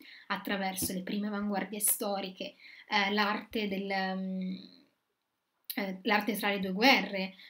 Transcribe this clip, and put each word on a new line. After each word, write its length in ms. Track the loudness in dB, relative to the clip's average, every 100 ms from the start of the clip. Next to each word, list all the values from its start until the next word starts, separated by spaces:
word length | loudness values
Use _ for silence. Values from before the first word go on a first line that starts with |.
| -20 -16 -6
attraverso 640 | -6 -2 -2 -2 -2 -2
le 80 | -4
prime 260 | -4 -4 -2
avanguardie 520 | -2 -2 -2 -4 -2
storiche, 760 | 0 0 0 -2 -4 -8 -12 -12 -20 -18 0
eh, 240 | 2 4
l'arte 560 | 4 2 0 -2 -4 -2
del, 240 | -2 -2 -2 -2 -2
mm, 400 | -4 -4 -4 -8 -12 -20 _ _ _ _ _ _ _ _ -12 -6
eh, 220 | -6 -4
l'arte 320 | 2 2 2 0
tra 140 | 0
le 100 | 0
due 120 | -2
guerre, 640 | 4 6 6 4 -4 -6 -8